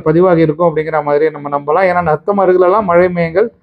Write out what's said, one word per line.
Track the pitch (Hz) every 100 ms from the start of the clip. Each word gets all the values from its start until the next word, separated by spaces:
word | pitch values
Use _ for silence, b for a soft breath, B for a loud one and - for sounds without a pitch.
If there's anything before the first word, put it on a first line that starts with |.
| 160
பதிவாகி | 160 185 165
இருக்கும் | 156 151 175
அப்படிங்கிற | 156 156 156
மாதிரி | 147 147 156
நம்ம | 147 143
நம்பலாம். | 143 143 165 190
ஏன்னா | 180
நத்தம் | 170 151 - 202
அருகிலெல்லாம் | 185 185 180 208 202
மழை | 175 180
மேகங்கள் | 175 165 165 226 _